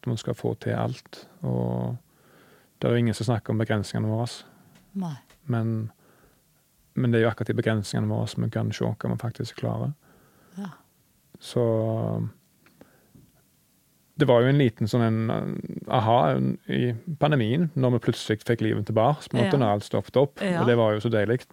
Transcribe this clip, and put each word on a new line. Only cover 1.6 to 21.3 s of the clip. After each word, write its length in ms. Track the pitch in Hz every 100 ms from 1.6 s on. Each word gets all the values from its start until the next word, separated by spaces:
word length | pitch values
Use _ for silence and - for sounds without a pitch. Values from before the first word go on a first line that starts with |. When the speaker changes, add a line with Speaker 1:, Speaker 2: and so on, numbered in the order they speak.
| - 60 60 120 - _ _ _ _ _ _ _
Speaker 1:
det 80 | 123
er 60 |
jo 40 | 120
ingen 160 | 120
som 120 | 107 113
snakker 240 | 113 -
om 80 | 110
begrensningene 500 | 110 110 101 117 110
våre. 340 | 110 120 - - - _ _ _
Speaker 2:
Nei. 200 | 196 180 139 - _ -
Speaker 1:
Men, 440 | 117 113 113 110 - _ _ _ _ _ _ _ _ _ -
men 160 | 127
det 80 | 117
er 60 | 113
jo 40 |
akkurat 200 | 107 110
i 100 | 113
begrensningene 460 | 110 110 101 117 107
våre 160 | 107 113
som 140 | -
vi 80 | 117
kan 220 | 113 110
se 100 | 107
hva 280 | 117 110 123
vi 60 | 117
faktisk 320 | 120 117 117 -
klarer. 320 | 117 113 123 147 _ _ _ _ _ 175
Speaker 2:
Ja. 120 | 196 - _ _ _ _ _ -
Speaker 1:
Så 240 | - - 117 113 110 110 113 110 110 - _ _ _ _ - _ _ - - _ _ _ _ _ _ _ _ -
det 80 | 143
var 140 | 123
jo 60 | 123
en 80 | 143
liten 300 | 131 - 110
sånn 140 | 123 117
en, 120 | 113 113
eh, 520 | 53 - - - - -
aha 380 | 131 107 120 151 135 131 123 -
i 140 | 135 123 117 - 151
pandemien, 480 | 143 151 110 135 170 143
når 140 | 127
vi 60 | 123 -
plutselig 320 | 117 - 107
fikk 220 | - 117
livet 240 | 110 110 101
tilbake, 340 | 110 113 147
så 80 | -
på 80 | -
en 60 |
måte 80 | 196 147
Speaker 2:
Ja. 20 |
Speaker 1:
når 100 | 117 104
alt 80 | -
stoppet 300 | 110 - -
opp, 240 | 143 -
Speaker 2:
Ja. 180 | 202 175
Speaker 1:
og 60 | 123
det 100 | 120
var 160 | 110
jo 40 | 107
så 100 | 120
deilig. 340 | 113 101